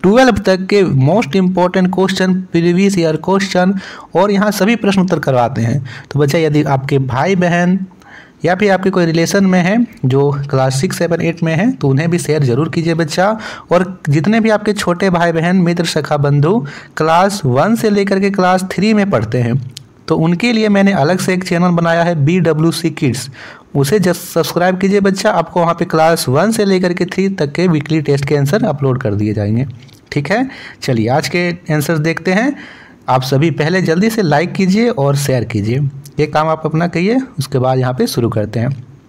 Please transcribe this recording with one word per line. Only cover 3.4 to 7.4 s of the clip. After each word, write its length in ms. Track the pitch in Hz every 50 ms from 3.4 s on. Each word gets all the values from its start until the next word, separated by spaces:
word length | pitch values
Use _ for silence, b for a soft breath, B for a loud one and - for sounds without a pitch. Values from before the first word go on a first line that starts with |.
| 196 196 - 180 180 185 202 190 B B B B B B -
और 140 | 160 190 208
यहाँ 200 | 202 196 208 214
सभी 260 | 202 - 185 208 240
प्रश्न 240 | 233 - 202 190 196
उत्तर 180 | 180 185 175 151
करवाते 440 | - - 131 123 120 113 - 113
हैं। 220 | 117 120 135 143 B B B B B B
तो 100 | - 139
बच्चा, 180 | 151 143 143 170
यदि 240 | 160 156 147 151
आपके 360 | 147 147 139 131 131 - 147 135
भाई 380 | 135 127 117 127 147 180 196
बहन 420 | 180